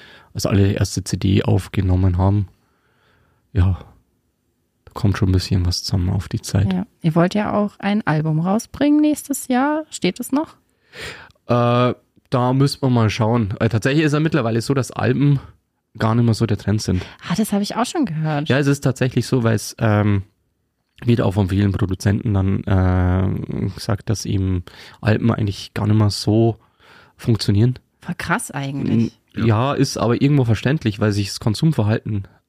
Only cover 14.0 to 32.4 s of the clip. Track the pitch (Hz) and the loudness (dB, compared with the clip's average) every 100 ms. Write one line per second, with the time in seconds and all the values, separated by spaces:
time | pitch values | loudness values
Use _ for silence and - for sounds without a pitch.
14 | 156 147 156 151 117 113 113 139 120 - | 2 2 0 0 0 -2 0 -2 -4 -2
15 | 107 120 143 139 - - _ _ _ - | 0 2 2 2 -2 -20 _ _ _ -4
16 | 113 117 117 110 117 104 - 107 - 92 | 0 2 2 2 0 0 -2 -2 0 -2
17 | - - - 175 220 202 202 - 247 359 | -4 -12 -4 -2 0 -2 -2 -4 -4 -2
18 | 220 156 156 147 151 135 139 143 139 - | -2 -2 -2 -2 0 2 2 2 0 0
19 | 131 - - 131 113 110 - - 113 104 | 0 0 0 0 2 0 -2 -2 2 4
20 | 104 101 98 _ _ _ _ _ _ _ | 4 0 -2 _ _ _ _ _ _ _
21 | 120 117 101 98 95 95 101 90 90 95 | 0 2 2 0 2 2 2 0 -2 0
22 | - 101 - 98 95 98 - 98 92 92 | 0 0 0 0 0 -2 0 2 2 2
23 | 90 92 95 101 - - 98 92 - - | 2 2 0 -4 -6 -4 -4 -6 -4 -4
24 | - - 110 98 95 92 - - - - | -2 -4 -2 -2 0 -2 -6 -16 -20 -4
25 | - 110 117 - 104 98 - - 107 107 | 0 2 2 0 -2 -4 -10 -4 2 2
26 | 104 - - 107 113 110 _ _ - - | 2 0 0 2 2 0 _ _ -20 -20
27 | - _ - 110 - 101 120 127 _ _ | -20 _ -2 0 2 2 2 0 _ _
28 | - 170 - 196 - 139 139 139 135 113 | -10 -8 -4 -4 -4 -8 -8 -6 -2 0
29 | 113 - _ 101 113 107 135 - 139 - | 0 -6 _ -2 0 2 0 0 -2 0
30 | 110 127 139 147 117 107 120 156 113 104 | -2 2 2 2 2 0 0 0 -2 0
31 | 107 104 101 - 113 101 160 151 104 117 | 0 0 -4 -4 -4 0 0 2 0 0
32 | - 104 95 _ | -2 -6 -8 _